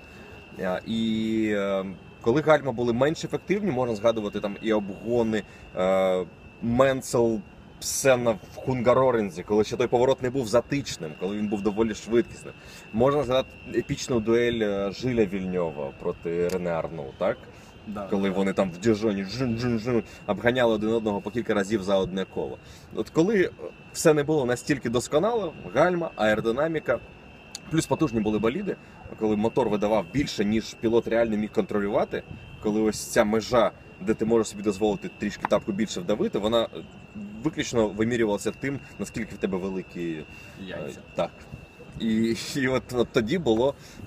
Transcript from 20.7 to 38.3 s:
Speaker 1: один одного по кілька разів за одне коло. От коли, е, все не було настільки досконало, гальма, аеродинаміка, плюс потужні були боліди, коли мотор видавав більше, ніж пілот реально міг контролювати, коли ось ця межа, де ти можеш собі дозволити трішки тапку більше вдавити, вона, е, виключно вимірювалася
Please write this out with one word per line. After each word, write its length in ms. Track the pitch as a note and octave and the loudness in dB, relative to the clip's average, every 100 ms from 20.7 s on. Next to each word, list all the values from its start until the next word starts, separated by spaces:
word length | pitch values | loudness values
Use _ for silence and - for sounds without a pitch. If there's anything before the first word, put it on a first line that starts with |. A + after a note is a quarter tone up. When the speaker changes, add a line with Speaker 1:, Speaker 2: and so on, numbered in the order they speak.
Speaker 1:
один 140 | A2 G#2+ | 4 2
одного 300 | A2+ A2 G2+ | 0 0 -2
по 100 | G#2 | -4
кілька 240 | A#2 A2 | -6 0
разів 280 | G#2+ F#2+ G#2+ | 0 2 -2
за 140 | F#2 G2 | 2 2
одне 280 | F#2 F#2 | 2 -4
коло. 340 | F#2+ - C#2+ B1 - - - | -6 -6 -6 -10 -16 -20 -12
От 160 | - - | -8 -2
коли, 320 | - F3+ G#3+ | 0 2 2
е, 60 | - - E2+ - - | 0 -4 -14 -14 -16
все 220 | - E3 | 0 4
не 80 | D3+ | 4
було 220 | C#3+ D#3 B2 | 2 0 0
настільки 440 | B2 - C#3 B2 | -2 0 -2 0
досконало, 600 | A#2+ - D3 G3+ A#3+ F3+ - F2+ | -2 2 0 2 0 -4 -8 -4
гальма, 360 | G#2+ F3 F3+ E3 - | 2 4 2 -4 0
аеродинаміка, 840 | G#2+ G#2+ A2 A#2+ D#3+ D#3 - A#2+ - - - - - - - | 2 2 0 0 0 -2 -2 -4 -4 -20 -20 -20 -18 -16 -2
плюс 160 | D#3+ - | -2 0
потужні 340 | C3+ D3+ A2+ | 0 2 2
були 180 | G#2+ G#2+ | 2 2
боліди, 380 | A2 D3+ G3 - - - - - | 0 0 -4 -8 -12 -20 -18 -4
коли 180 | A2 G#2+ | 0 2
мотор 320 | A2 C#3 A#2 | 2 2 0
видавав 360 | G#2 G#2 G#2+ E2+ | 2 2 2 0
більше, 320 | C3+ - - | -2 -2 -2
ніж 300 | G#2 A2 - - | 0 0 -2 -4
пілот 280 | A2+ A#2 A2 | 2 2 2
реально 280 | A2+ A#2 G#2 | 2 2 0
міг 160 | G#2+ | -2
контролювати, 680 | - F#2+ G#2+ G2+ C3 D#3+ - - - - - | -2 0 -2 0 0 -2 -6 -8 -16 -18 -6
коли 180 | G#2+ G#2+ | -2 2
ось 200 | G#2+ - - | 0 0 0
ця 120 | B2 | 2
межа, 460 | G#2+ A2 G#2 B2 G2 - - - | 4 2 2 4 4 0 -16 -8
де 140 | F#2+ | -2
ти 100 | A2 | 0
можеш 220 | A2 A#2 G#2+ | 2 2 2
собі 140 | G2 | -2
дозволити 480 | G#2 F#2+ A2 G2 F#2 - | -2 2 0 0 -6 -6
трішки 280 | G#2 - - | -6 -4 0
тапку 240 | G#2 - | 0 0
більше 280 | G2 G#2+ - | -2 -4 -4
вдавити, 380 | F2 A2 A3 A2+ | -4 -2 0 -2
вона, 240 | G#2 A#2 | 0 0
е, 60 | A2+ - - - - G#2+ G#2 G#2+ | 0 -6 -16 -20 -18 -16 -14 -6
виключно 460 | C#3+ D#3 C3 B2 G#2 | -6 -4 -2 2 2
вимірювалася 600 | G2+ A2+ A#2+ A2 | 2 0 2 0